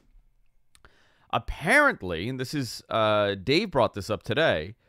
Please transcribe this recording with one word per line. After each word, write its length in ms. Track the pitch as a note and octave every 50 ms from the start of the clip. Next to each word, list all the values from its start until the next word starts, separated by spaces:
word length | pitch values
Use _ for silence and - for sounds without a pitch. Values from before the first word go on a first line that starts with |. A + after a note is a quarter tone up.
| _ _ _ - _ _ _ _ _ _ _ _ _ _ _ _ _ - _ _ _ _ _ _ _ _ -
Apparently, 960 | A#2+ - - - - C#3+ E3+ B3+ D4 D4 C4+ G3 - F#2+ F2+ F2 D#2+ F#2+ B2
and 100 | C3 B2+
this 140 | B2+ B2 -
is, 280 | D3 B2+ A2 - - - -
uh, 460 | - A2+ A2 G#2+ G#2+ G#2 G#2 G2+ G2+
Dave 360 | G2 F#2 - C#3+ F3 A3+ F#3+
brought 220 | - C3+ A2 F#2+
this 160 | - G2+ F#2+ -
up 140 | G#2 F2+
today, 520 | - - A2 C#3 D#3+ C#3+ G2+ D#2+ D2+ G2 A2+ _ _